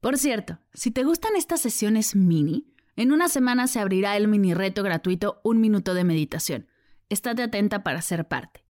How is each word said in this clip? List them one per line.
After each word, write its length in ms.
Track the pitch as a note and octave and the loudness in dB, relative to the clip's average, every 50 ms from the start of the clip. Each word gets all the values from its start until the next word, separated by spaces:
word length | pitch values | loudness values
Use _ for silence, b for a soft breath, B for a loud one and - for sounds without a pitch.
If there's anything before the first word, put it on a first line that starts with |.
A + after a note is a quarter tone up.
Por 180 | - A#3 C4 C4+ | 0 0 -2 0
cierto, 400 | - D4 A#3+ G#3 G3 - E3 - _ _ | 0 0 0 -2 -4 -8 -14 -14 _ _
si 180 | _ - - B3 | _ -4 -4 -2
te 140 | A3+ C4 B3+ | -2 0 0
gustan 320 | D4 E4+ E4 - A4 G#4+ | 0 0 0 0 -2 -2
estas 240 | F#4+ - - E4+ D#4+ | -2 0 -2 -2 -2
sesiones 560 | - A#3+ - - A3 G#3 A3 A3 G#3+ - - | -2 -4 -2 -2 0 2 2 2 0 2 2
mini, 500 | G3+ F#3 F3 E3+ D#3+ D3 D#3 E3 A#3+ D4+ b b b b b b | 4 4 6 4 4 2 2 0 -4 -6 b b b b b b
en 160 | - A3+ B3+ | -2 0 2
una 160 | D4 D#4 F4 E4+ | 4 4 2 2
semana 400 | - C#4 B3+ B3 B3 B3+ B3 B3 | 2 0 0 2 2 0 0 0
se 100 | B3+ A#3+ | -2 -2
abrirá 380 | G#3 F#3+ F#3+ F#3 G3 G3+ G3+ | -2 0 0 0 0 0 0
el 100 | G#3 G#3 | 0 2
mini 280 | G#3+ G#3+ G#3 G3 F#3 E3+ | 2 2 4 2 2 2
reto 280 | E3+ F#3+ F#3+ F#3 G#3 | 0 -2 -2 -2 -2
gratuito 580 | G3 G3+ E3+ D#3+ - F3+ F3+ E3+ G#3 G3+ - _ _ | -2 -2 -2 -2 -2 -2 -2 0 -2 -4 -4 _ _
Un 160 | A3 A3+ A3+ | 0 2 4
Minuto 340 | A3 G#3+ G#3+ G3 F3+ F#3+ F#3 | 4 4 2 2 0 -2 -2
de 80 | F3+ | 0
Meditación. 640 | F3+ F3 E3 D#3+ D#3 C#3 - D#3 - - D#3 A2+ - _ _ _ _ _ - _ _ _ | 2 2 2 0 0 -2 -4 -8 -6 -6 -6 -8 -8 _ _ _ _ _ -20 _ _ _
Estate 360 | G#3 G3+ - B3 A#3 A#3+ B3 | -6 -4 -4 -4 -4 -2 -4
atenta 400 | A#3+ - G3+ G3+ G3+ G#3+ G3+ G3+ | -4 0 0 0 0 0 -2 -4
para 180 | F3+ C3+ D#3+ | -4 -4 -4
ser 240 | E3 - F#3 E3+ D#3+ | -4 -4 -4 -4 -4
parte. 400 | _ D#3 B2+ - - _ - _ _ | _ -6 -8 -8 -12 _ -20 _ _